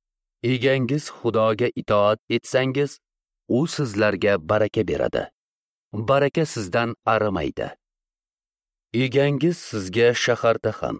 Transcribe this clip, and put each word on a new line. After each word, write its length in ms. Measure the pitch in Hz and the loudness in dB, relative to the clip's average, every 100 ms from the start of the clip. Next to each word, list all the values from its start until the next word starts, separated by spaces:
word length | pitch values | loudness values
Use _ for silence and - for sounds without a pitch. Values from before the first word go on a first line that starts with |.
| _ _ _ _ | _ _ _ _
Egangiz 640 | 120 127 131 135 120 123 - | -2 0 2 2 0 -2 -4
Xudoga 580 | - 120 110 110 110 120 | -6 -2 2 2 2 -2
itoat 440 | - - 104 101 107 - | -4 0 2 2 0 -2
etsangiz, 600 | 117 - 131 131 131 143 - _ _ _ _ - | -4 0 -2 0 -2 -4 -6 _ _ _ _ -2
u 180 | 120 165 | 0 0
sizlarga 680 | - 135 104 107 98 101 101 76 | -2 -4 0 0 2 2 0 0
baraka 340 | 107 107 - 90 | 0 0 0 -2
beradi. 340 | 71 58 - - _ _ _ _ _ _ | -2 -2 -2 -6 _ _ _ _ _ _
Baraka 540 | 107 113 139 143 165 156 | -6 0 2 2 0 -2
sizdan 500 | - 95 117 117 113 | -4 -4 -2 -2 -4
arimaydi. 640 | - 110 107 95 71 - 53 - _ _ _ _ _ _ _ _ _ _ _ | 0 0 0 -2 -4 -4 -8 -12 _ _ _ _ _ _ _ _ _ _ _
Egangiz 640 | 117 131 131 143 143 160 170 | -2 0 2 2 2 0 -2
sizga 500 | - 110 92 98 120 | -6 -8 -4 2 2
shaharda 580 | 117 - 117 117 113 113 | 4 0 2 2 2 -2
ham, 240 | - 64 | -4 -6